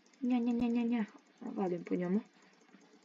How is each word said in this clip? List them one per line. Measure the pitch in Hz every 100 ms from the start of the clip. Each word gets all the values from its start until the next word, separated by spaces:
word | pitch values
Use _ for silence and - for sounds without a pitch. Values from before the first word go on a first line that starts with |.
| _ -
Ня-ня-ня-ня-ня. | 247 247 240 240 240 240 233 240 208 - - -
Валим | - - 185 175
по | 175 180
ньому. | 180 202 - - - - - - - -